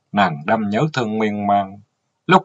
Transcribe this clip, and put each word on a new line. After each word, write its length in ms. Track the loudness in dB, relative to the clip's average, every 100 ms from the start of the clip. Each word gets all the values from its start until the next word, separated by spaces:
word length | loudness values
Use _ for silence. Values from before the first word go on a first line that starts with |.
| _
nàng 300 | 0 0 -2 -2
đâm 240 | -2 -2
nhớ 160 | -2 -2
thương 260 | -2 -4 -2
miên 280 | -2 -2 0
man. 340 | 0 0 -8 -20 _ _ _ 2
Lúc 180 | 2